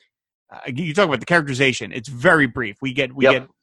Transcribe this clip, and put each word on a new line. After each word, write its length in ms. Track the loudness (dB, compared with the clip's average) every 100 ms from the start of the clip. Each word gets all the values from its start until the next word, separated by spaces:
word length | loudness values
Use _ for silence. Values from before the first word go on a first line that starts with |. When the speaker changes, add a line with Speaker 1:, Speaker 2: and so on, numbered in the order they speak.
| _ _ _ _ _
Speaker 1:
uh, 100 | -16 -10
you 260 | -6 -2
talk 140 | 0 2
about 120 | 0
the 60 | 0
characterization. 680 | 0 0 0 0 0 -6
It's 180 | -10 -12
very 380 | 0 4 4 2
brief. 300 | -2 -8 -8
We 120 | -6
get, 200 | -4 -4
we 120 | 2 2
Speaker 2:
Yep. 80 |
Speaker 1:
get 160 | 2 -2 _